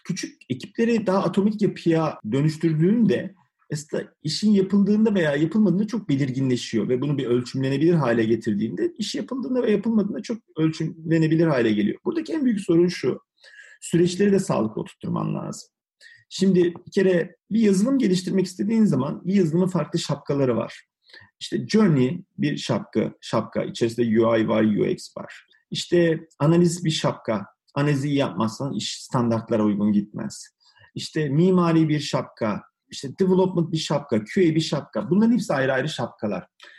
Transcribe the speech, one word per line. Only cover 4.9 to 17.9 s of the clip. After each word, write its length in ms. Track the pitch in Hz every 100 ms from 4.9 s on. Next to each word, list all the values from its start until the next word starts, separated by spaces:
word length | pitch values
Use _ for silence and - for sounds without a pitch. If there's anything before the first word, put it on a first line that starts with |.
| 214 220 202
veya 200 | 151 143
yapılmadığında 520 | 160 214 202 175 214
çok 220 | 226 -
belirginleşiyor 800 | 139 139 127 131 123 - 113 104
ve 120 | 127
bunu 160 | 143 139
bir 80 | 123
ölçümlenebilir 680 | 123 123 135 131 135 160
hale 300 | 170 127 117
getirdiğinde 680 | 110 113 113 101 110 175 - -
iş 180 | 214 285
yapıldığında 480 | - 262 254 254
ve 80 | 240
yapılmadığında 500 | 208 226 220 202 262
çok 160 | 208 226 _ -
ölçümlenebilir 880 | 160 156 160 - 160 165 160 160 165
hale 240 | 131 117
geliyor. 280 | 104 104 - -
Buradaki 280 | 339 320
en 120 | 320 262
büyük 140 | 196
sorun 280 | 190 165 180
şu, 320 | - 135 - _ _ - - - -
süreçleri 500 | - 170 175 180 202
de 80 | 196
sağlıklı 420 | 190 131 107 -
oturtturman 540 | - - - - 53 50
lazım. 340 | - - - _ _ _ - - -
Şimdi 440 | - 190 180 175 - -
bir 60 |
kere 440 | 202 185 180 160 _ -
bir 80 | 220
yazılım 400 | 214 190 233